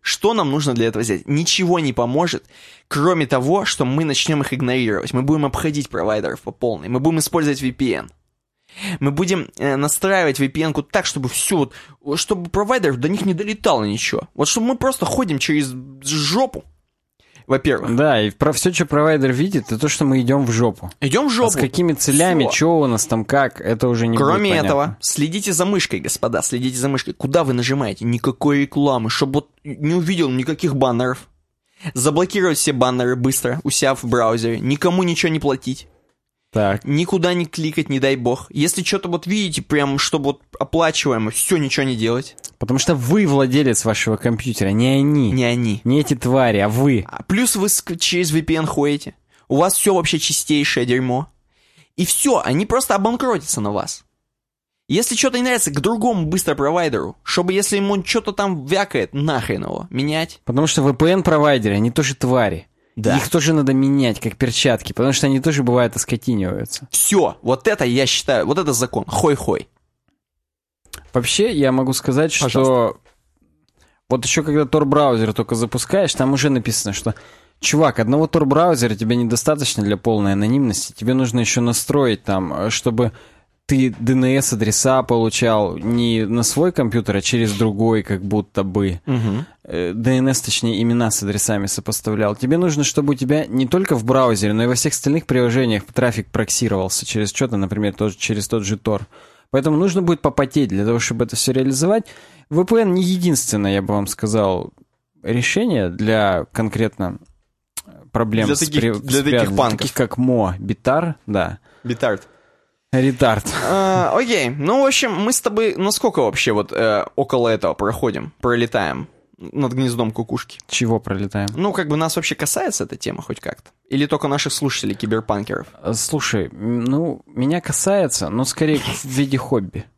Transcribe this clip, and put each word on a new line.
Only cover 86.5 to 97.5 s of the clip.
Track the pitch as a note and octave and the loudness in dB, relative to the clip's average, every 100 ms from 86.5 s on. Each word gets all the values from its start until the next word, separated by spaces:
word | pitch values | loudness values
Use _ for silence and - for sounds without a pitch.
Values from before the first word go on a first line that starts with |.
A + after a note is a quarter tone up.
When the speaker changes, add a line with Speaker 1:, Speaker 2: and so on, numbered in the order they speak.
| - F3 | 2 0
Speaker 2:
компьютер, | E3+ A#2+ A#2 G2+ G2 | 2 0 0 0 -2
а | |
через | - A#2+ A2+ | 0 0 0
другой, | G2+ A2+ G2+ A2+ A2 | 0 0 2 2 2
как | F#2+ G2 | 0 -6
будто | G2 G#2+ G2 - | -2 -2 -2 -4
бы. | G2 G2 G2 F2 | -2 0 0 -2
Speaker 1:
Мгм. | - B2+ A2+ G2+ D#3+ _ | -2 -2 0 -2 -6 _
Speaker 2:
Э, | - E2 F2 | -10 -4 -4
D | G2+ A#2 C3 | -2 0 2
N | C3+ | 2
S, | B2+ | 0
точнее, | - - A#2 G#2 | -2 -2 -2 0
имена | A#2 A#2+ A#2 | 2 2 0
с | - | -2
адресами | G2+ G2+ - G#2 G2 | -2 -2 0 -2 -2
сопоставлял. | - - G#2+ - G#2+ G#2+ | -6 -6 -6 -4 0 0
Тебе | G#2 B2+ E3 | 0 0 2
нужно, | F3+ D3 | 2 0
чтобы | C#3 - C#3+ | 0 0 0
у | |
тебя | C3+ B2+ D3+ - | 0 0 0 0
не | B2 C3 | -2 0
только | F#3 F#3+ | 0 0
в | C3+ | 0
браузере, | A2 C3 B2+ A2 G#2 | 2 4 4 4 2
но | G#2+ | 2
и | A#2+ | 0
во | |
всех | B2 D#3 | 0 -2
остальных | - - D#3 - | -2 0 -2 0
приложениях | B2+ B2 A#2+ B2 G#2+ - | 2 2 2 2 0 -2
трафик | - B2 A#2 G2 | 0 0 0 -4
проксировался | - A2 - A#2 G2+ F#2+ - | -4 -2 0 0 0 -2 -4
через | - A2+ G#2 | -4 -2 -2
что-то, | - C3 | -2 -2